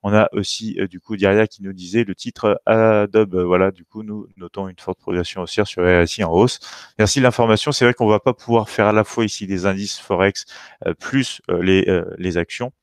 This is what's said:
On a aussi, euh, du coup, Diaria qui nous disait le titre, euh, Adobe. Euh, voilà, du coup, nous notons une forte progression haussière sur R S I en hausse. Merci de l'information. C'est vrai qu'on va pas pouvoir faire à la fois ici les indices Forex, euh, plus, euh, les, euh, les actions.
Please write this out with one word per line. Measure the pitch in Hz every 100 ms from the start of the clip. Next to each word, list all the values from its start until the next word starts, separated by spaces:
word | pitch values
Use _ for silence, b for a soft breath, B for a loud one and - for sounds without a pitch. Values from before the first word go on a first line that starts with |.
On | 101
a | 104 107
aussi, | - 98 - 110 -
euh, | 95
du | 90
coup, | _ 107
Diaria | 98 101 110
qui | -
nous | 98
disait | 95 90 104 107
le | -
titre, | 123 - 107 101 -
euh, | 113 110 107
Adobe. | 104 107 104 90
Euh, | 87
voilà, | 90 95
du | 95 85
coup, | 110
nous | 107 107 - _
notons | 90 - 95
une | 92
forte | - 92
progression | - 90 87 -
haussière | 87 - 101
sur | -
R | 90 90
S | 85 -
I |
en | 90
hausse. | 85 120 - B B B -
Merci | 107 143
de |
l'information. | 127 120 117 110 -
C'est | 143 123
vrai |
qu'on | 120 110
va | 107
pas | -
pouvoir | 120 - 117 107
faire | - 107
à |
la | 107
fois | 107 - 113
ici | - 95
les | 95 95
indices | 95 101 -
Forex, | - 90 98 - - B B B 85
euh, |
plus, | 82 - 135 123 - -
euh, | 87
les, | 92 95 -
euh, | 92 90 92
les | 92 85
actions. | 85 - 123 _